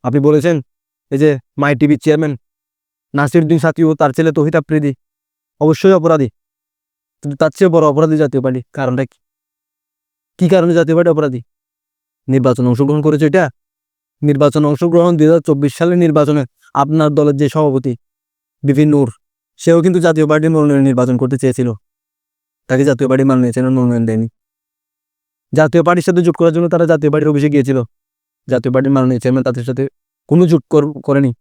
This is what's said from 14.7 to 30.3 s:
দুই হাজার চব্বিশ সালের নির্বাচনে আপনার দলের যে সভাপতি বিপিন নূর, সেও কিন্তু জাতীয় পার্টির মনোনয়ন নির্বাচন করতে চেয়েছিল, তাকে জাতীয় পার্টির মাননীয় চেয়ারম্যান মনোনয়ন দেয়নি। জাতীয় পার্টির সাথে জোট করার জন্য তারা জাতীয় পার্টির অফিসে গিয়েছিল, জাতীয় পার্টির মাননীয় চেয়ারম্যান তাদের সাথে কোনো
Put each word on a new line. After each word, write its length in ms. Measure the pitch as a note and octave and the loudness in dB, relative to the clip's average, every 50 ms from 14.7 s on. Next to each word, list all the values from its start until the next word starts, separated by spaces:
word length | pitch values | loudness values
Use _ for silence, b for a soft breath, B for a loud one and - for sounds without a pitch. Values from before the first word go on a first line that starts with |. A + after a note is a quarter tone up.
| D3 B2+ F3 E3+ E3 F3 E3+ F3 F3 | 0 -2 -2 2 2 2 2 2 2
দুই 100 | D#3 D3+ | 2 2
হাজার 160 | D#3 E3+ E3+ - | 2 2 2 2
চব্বিশ 260 | - D3 C#3 C#3+ C#3 - | -2 -2 -2 -2 -4 -2
সালের 240 | - E3 F3 F3+ F3 | -2 -2 0 2 2
নির্বাচনে 440 | F3 E3 D3 D3+ D3 D3 D3 D3 C3 - _ _ b b b | 2 2 2 2 0 2 0 -2 -4 -6 _ _ b b b
আপনার 360 | C3+ C#3+ C#3 D#3 D#3+ D3+ D3+ | -4 -2 0 0 0 0 0
দলের 260 | D3 D3+ D3 D3 C#3+ | 0 0 0 0 0
যে 100 | C#3 D3 C3+ | 0 -2 -2
সভাপতি 440 | - D#3 D3+ D3 C3 C3 B2+ C3+ A#2+ - _ _ _ _ _ _ _ _ _ _ _ _ | 0 -2 -2 0 -2 -2 -4 -4 -8 -8 _ _ _ _ _ _ _ _ _ _ _ _
বিপিন 260 | - C#3 C3+ C#3+ D3+ D3+ | -2 0 2 2 2 2
নূর, 180 | D3 C#3+ C#3 B2 - _ _ _ _ _ _ _ _ _ | 2 0 0 -2 -6 _ _ _ _ _ _ _ _ _
সেও 180 | - E3+ E3 E3+ | 0 2 2 2
কিন্তু 160 | D#3+ F#3 F3 F3+ | 2 2 0 2
জাতীয় 260 | E3 E3+ D#3+ D#3 D#3 | 0 0 2 0 0
পার্টির 240 | D3 D3+ D#3 D#3 E3 | 2 0 0 0 0
মনোনয়ন 340 | D#3+ D#3 D3 D3 C#3+ C#3 C3+ | 0 2 2 2 2 2 2
নির্বাচন 320 | C#3 B2+ B2+ B2 B2+ B2+ A#2 | 2 2 0 0 0 0 -2
করতে 180 | C3+ B2+ C#3 C3 | -2 -2 -4 -2
চেয়েছিল, 300 | - C3 B2 - B2 A#2+ A2 G#2 _ _ _ _ _ _ _ _ _ _ _ _ _ _ _ _ _ - | -2 -2 -2 -2 -4 -4 -4 -8 _ _ _ _ _ _ _ _ _ _ _ _ _ _ _ _ _ -4
তাকে 140 | B2+ C3 C#3 | -2 0 0
জাতীয় 240 | D3 C3+ A#2+ C#3 B2+ | 0 0 -2 0 -2
পার্টির 200 | C3 C3+ C3+ C3+ | 0 0 2 2
মাননীয় 220 | C3 B2+ B2 A#2+ | 2 0 0 -2
চেয়ারম্যান 240 | A2+ B2+ B2+ B2+ C3 C3 | -2 -2 -2 -2 0 0
মনোনয়ন 260 | B2 B2 A#2+ A#2 A#2 | 0 0 0 -2 -2
দেয়নি। 220 | A2+ A2 A2 A2+ A2+ _ _ _ _ _ _ _ _ _ _ _ _ _ _ _ _ _ _ _ _ _ _ _ _ | -2 -2 -4 -4 -6 _ _ _ _ _ _ _ _ _ _ _ _ _ _ _ _ _ _ _ _ _ _ _ _
জাতীয় 300 | - C#3+ D#3 D3 - E3+ | 0 0 0 2 2 2
পার্টির 220 | D#3 E3+ F3+ F3+ - | 2 2 0 0 0
সাথে 140 | - F3 F3 | 0 0 0
জোট 140 | E3+ E3+ D3+ | 0 0 -2
করার 160 | - E3+ E3+ | 0 0 0
জন্য 140 | D#3 E3+ F3 E3 | 0 0 -2 -2
তারা 160 | F3+ E3 E3+ | 0 0 2
জাতীয় 240 | D#3+ E3 D3+ D3+ D3 | 2 2 0 0 0
পার্টির 200 | D3+ D3+ D3 D3+ | 0 0 0 0
অফিসে 180 | D3 C#3+ C#3+ D3+ | 0 0 0 0
গিয়েছিল, 280 | D3 C#3+ B2+ C3+ C3+ C3 A#2 - _ _ _ _ _ _ _ _ _ _ _ - | 0 0 0 0 -2 -2 -4 -6 _ _ _ _ _ _ _ _ _ _ _ -4
জাতীয় 240 | C3 B2 A2+ B2+ | -4 -2 -2 -2
পার্টির 200 | B2 C3 C3+ C3+ | -2 0 0 0
মাননীয় 280 | C#3 C3+ B2+ B2+ B2+ A#2+ | 0 0 0 0 -2 -2
চেয়ারম্যান 240 | - B2+ B2+ C3+ B2+ | -2 -2 -2 0 -2
তাদের 200 | C3+ A#2+ A#2+ A#2 | -4 -6 -6 -8
সাথে 200 | C3+ B2+ B2+ C#3 C#3 _ _ _ _ _ _ _ | -8 -6 -6 -8 -8 _ _ _ _ _ _ _
কোনো 140 | _ | _